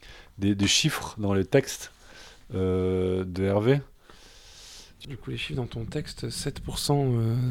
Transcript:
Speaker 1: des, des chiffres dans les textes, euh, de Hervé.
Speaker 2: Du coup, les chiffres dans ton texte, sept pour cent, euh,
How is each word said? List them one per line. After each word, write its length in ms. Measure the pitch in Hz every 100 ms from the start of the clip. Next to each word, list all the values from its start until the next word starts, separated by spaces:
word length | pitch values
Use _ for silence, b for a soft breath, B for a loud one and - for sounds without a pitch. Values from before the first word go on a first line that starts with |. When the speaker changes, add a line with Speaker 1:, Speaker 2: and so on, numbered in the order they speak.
| B B B -
Speaker 1:
des, 180 | 101 101
des 120 | 101
chiffres 480 | - 156 - - -
dans 160 | 101
les 120 | 98 95
textes, 460 | 139 - - - - B B B B B
euh, 720 | 95 92 92 92 92 92 92
de 200 | 92 90
Hervé. 360 | 95 101 113 143 - - B B B B B B B B B B 135
Speaker 2:
Du 80 | 131
coup, 140 | -
les 80 | 117
chiffres 180 | - 139
dans 120 | 120
ton 180 | 117 113
texte, 440 | 151 - - 120
sept 300 | - 143 -
pour 200 | - -
cent, 340 | - 143 135
euh, 220 | 117 113 120 123